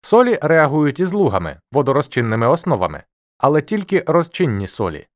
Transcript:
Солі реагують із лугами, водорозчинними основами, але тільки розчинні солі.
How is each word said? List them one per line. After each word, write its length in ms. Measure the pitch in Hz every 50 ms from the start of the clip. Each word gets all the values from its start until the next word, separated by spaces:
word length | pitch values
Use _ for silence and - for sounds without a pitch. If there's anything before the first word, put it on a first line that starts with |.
| -
Солі 340 | - - 233 247 240 226 -
реагують 580 | - 151 165 160 156 143 139 156 151 143 135 -
із 120 | 180 185
лугами, 480 | 180 208 196 135 98 - - - - - _ _
водорозчинними 760 | - 147 139 127 135 143 139 - - 127 117 113 110 113 117 120
основами, 540 | 147 165 - 185 151 101 90 82 76 69 - _ _ _ _ _ _ _
але 240 | - 135 151 151
тільки 420 | 151 - 214 220 190 - 196 185 -
розчинні 600 | - 156 175 165 165 - - 185 147 107 98 98
солі. 400 | 92 - - 110 90 78 71 - _ _